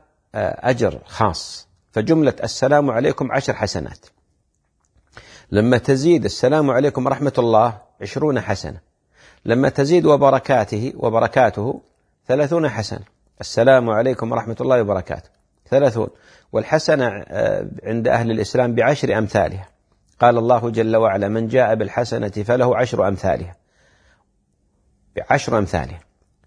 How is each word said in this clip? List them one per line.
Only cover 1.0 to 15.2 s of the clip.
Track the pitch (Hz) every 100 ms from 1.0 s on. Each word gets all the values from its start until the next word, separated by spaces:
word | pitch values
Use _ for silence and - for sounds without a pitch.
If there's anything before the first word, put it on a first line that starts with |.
| -
خاص، | - 110 - - - - _ _
فجملة | - 110 160 143 -
"السلام | 95 - 131 147 143
عليكم" | 113 143 - 131
عشر | 135 -
حسنات، | - 104 90 67 - _ _ _ _ _ _ _ _ _ _ _ - - - -
لما | 98 113 123
تزيد | - 135 151 170
"السلام | 107 - 127 151 143
عليكم | 123 143 139 131
ورحمة | 135 143 127
الله" | 120 110 120 104 - _
عشرون | - 135 151 127
حسنة، | 98 104 80 - - _ _ _ - _
لما | - 120 139
تزيد | - 139 175 160
"وبركاته"، | 143 139 131 - 131 104 104 123 -
وبركاته | 117 113 113 - 120 101 107 - - _ _ _ -
ثلاثون | 131 143 170 151
حسنة، | 107 107 - - _ _ _
"السلام | - - 123 131 120
عليكم | 107 127 123 117
ورحمة | 120 113 113
الله | 127 127
وبركاته" | 104 95 90 92